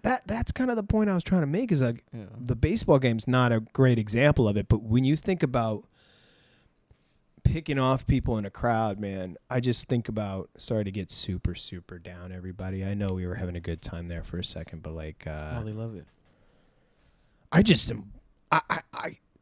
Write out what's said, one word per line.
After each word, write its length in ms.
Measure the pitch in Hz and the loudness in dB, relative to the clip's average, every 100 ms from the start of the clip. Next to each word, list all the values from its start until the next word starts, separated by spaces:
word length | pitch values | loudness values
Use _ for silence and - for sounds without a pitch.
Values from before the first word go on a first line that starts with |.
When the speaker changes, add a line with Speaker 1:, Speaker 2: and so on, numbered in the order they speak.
Speaker 1:
that, 260 | - 254 - | -2 -2 -2
that's 240 | 220 233 | -4 -4
kinda 220 | - 254 226 | -2 0 0
the 60 | |
point 260 | 202 220 208 | 0 2 2
I 40 | |
was 100 | 185 | 0
trying 160 | - 185 | 2 2
to 60 | 143 | 2
make 240 | 175 254 | 0 0
is, 100 | 156 | 2
like, 220 | 123 120 - | 2 -2 -10
Speaker 2:
Yeah. 140 | 117 101 113 | -14 -14 -8
Speaker 1:
the 160 | 120 | -6
baseball 460 | 120 156 220 - 143 | 0 2 2 4 6
game's 260 | 131 113 117 | 6 2 2
not 240 | 127 123 | 4 4
a 100 | 113 113 | 2 0
great 260 | - 131 117 | 4 6 6
example 480 | 104 113 147 147 110 | 2 4 4 6 4
of 100 | 104 | 2
it, 120 | - | 4
but 140 | 110 | 2
when 220 | 110 117 | 4 2
you 120 | 131 156 | 4 2
think 260 | - 180 | 0 0
about 460 | 143 123 113 107 - _ _ _ _ _ _ _ _ _ _ _ _ _ _ _ | 0 0 -2 -4 -8 _ _ _ _ _ _ _ _ _ _ _ _ _ _ _
picking 360 | - 160 156 139 | 0 2 0 2
off 280 | 131 131 - | 2 2 2
people 300 | 135 117 110 | 0 2 -2
in 60 | |
a 60 | 98 | -4
crowd, 500 | - 120 113 110 98 | -4 0 2 0 -2
man, 360 | 101 95 92 85 - | -6 -6 -8 -12 -4
I 120 | 127 | -2
just 280 | 123 117 - | 0 0 0
think 200 | 123 113 | -2 -2
about, 420 | 110 101 95 - - | -4 -4 -6 -8 -12
sorry 260 | - 110 | -4 -2
to 60 | 101 | -2
get 180 | 98 90 | -4 -6
super, 440 | - - 90 - | -6 -4 -2 -4
super 440 | 87 - 90 - 90 | -4 -10 -14 -14 -18
down, 320 | 85 87 90 | -16 -16 -14
everybody. 540 | 92 92 90 95 95 | -12 -10 -8 -6 -4
I 80 | 95 | -4
know 140 | 101 98 | -2 -2
we 120 | 92 90 | -2 -4
were 100 | 87 | -4
having 200 | 90 87 | -6 -6
a 40 | |
good 200 | 87 82 | -6 -6
time 260 | - 85 85 | -8 -10 -8
there 140 | 85 | -8
for 160 | - 87 | -8 -6
a 60 | |
second, 380 | - 82 80 80 | -6 -8 -10 -12
but, 100 | 82 | -10
like, 320 | 80 78 - 80 | -10 -10 -10 -10
uh, 300 | 76 76 117 | -8 -6 -6
Speaker 2:
Oh, 40 | |
they 80 | 107 | -6
love 240 | 107 113 101 | -8 -10 -10
it. 100 | - _ _ _ _ _ _ _ _ _ _ _ _ _ _ | -16 _ _ _ _ _ _ _ _ _ _ _ _ _ _
Speaker 1:
I 120 | 170 | 4
just 280 | 208 143 - | 6 6 2
am, 220 | 113 98 - - _ _ | -6 -10 -20 -20 _ _
I, 80 | 156 - | 0 0
I, 100 | - - | -6 -6
I, 240 | - - - _ _ | -10 -10 -10 _ _